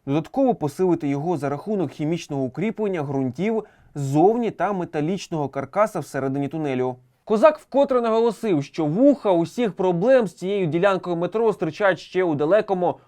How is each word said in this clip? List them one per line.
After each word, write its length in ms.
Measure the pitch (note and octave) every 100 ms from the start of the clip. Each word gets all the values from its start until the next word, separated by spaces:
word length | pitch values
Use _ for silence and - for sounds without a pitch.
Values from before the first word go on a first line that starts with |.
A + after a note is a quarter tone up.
| C#3
додатково 480 | D3 - C4+ C4
посилити 540 | E3+ D3 - F#3 E3 C#3+
його 280 | C#3 E3 D#3+
за 120 | C#3
рахунок 420 | C#3+ G3+ G3+ C#3+
хімічного 520 | - D3+ E3+ - C#3
укріплення 600 | C3 D3+ A3 - G#3 F3
ґрунтів 640 | C#3 C3+ C3 C#3 G#3 A3 - _ _ D3
ззовні 540 | C#3 D3 F#3 A#3 A3+
та 220 | - F#3
металічного 760 | F#3+ E3+ D3+ D#3 F#3+ - D#3+ C3+
каркаса 520 | C#3 C3 G3 G#3+ F3
всередині 480 | - C#3 C3+ C3+ C#3
тунелю. 480 | D#3+ D3 B2+ B2+ B2+ _ _
Козак 340 | - G#3+ D#4 D4+
вкотре 420 | - C#4 C#4 B3
наголосив, 640 | A#3 A3+ A#3 - A3 D3+
що 200 | C#3+ -
вуха 480 | D3+ F#3 C#4+ B3+ G#3
усіх 400 | E3+ E3 - A3+
проблем 540 | F3 F#3 E3+ A3+ C4 G3
з 80 |
цією 320 | - F#3 G3+ E3+
ділянкою 500 | E3 G3+ F#3+ F3+ E3+
метро 360 | F3 A3 A3+
стирчать 460 | - D#3+ - G3+ F3+
ще 260 | - F#3
у 100 | F3+
далекому 640 | D3 D3+ G#3 G3+ F#3 E3+ -